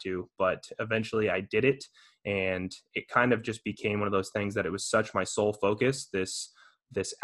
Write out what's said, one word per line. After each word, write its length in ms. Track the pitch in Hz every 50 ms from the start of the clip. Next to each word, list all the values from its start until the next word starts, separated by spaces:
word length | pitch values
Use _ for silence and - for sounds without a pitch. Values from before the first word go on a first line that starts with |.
| -
to, 260 | 95 92 90 87 - _ -
but 240 | 95 92 85 82 - - - -
eventually 500 | 113 110 110 110 110 - - 110 107 101
I 120 | 90 95
did 240 | 98 - - 107 117
it, 180 | 131 139 139 - - _ _ - _ _ _ -
and 460 | - 101 98 95 92 92 92 92 92 - - _ _ -
it 140 | 110 101 -
kind 240 | - 123 120 123 120
of 100 | 110 113
just 220 | 120 107 - -
became 340 | 104 104 - - 107 104 104
one 80 | 104
of 60 | 101 101
those 180 | 98 95 -
things 240 | - 107 101 101 98
that 120 | 104 95
it 40 | 82 87
was 120 | 101 - -
such 260 | - 110 110 - -
my 100 | 101 92
sole 280 | - - - 107 107 104
focus, 540 | - - 98 107 107 123 127 135 139 - - -
this, 400 | 95 92 92 - - - - _ _ - - _ _ _ - -
this 200 | 101 95 - - -